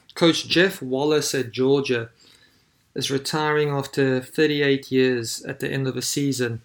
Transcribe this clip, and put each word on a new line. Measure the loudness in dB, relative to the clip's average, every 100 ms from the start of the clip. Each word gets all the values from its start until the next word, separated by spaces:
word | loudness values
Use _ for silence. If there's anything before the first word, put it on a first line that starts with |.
| _ 2
Coach | 2 4 0
Jeff | 2 2 0
Wallace | -4 -2 2 2 0
at | -4 -4
Georgia | 0 2 2 2 -2 -4 _ _ -20 _ _ _ _ _
is | -8 -4
retiring | -2 -2 -2 0 2 2
after | -2 -4 0 2 0
thirty-eight | -2 0 2 4 2 2 0
years | 2 2 2 -4 -8 -10
at | -8
the | -4
end | -2 -4
of |
the | -4
season. | -4 -2 -2 0 -2 -4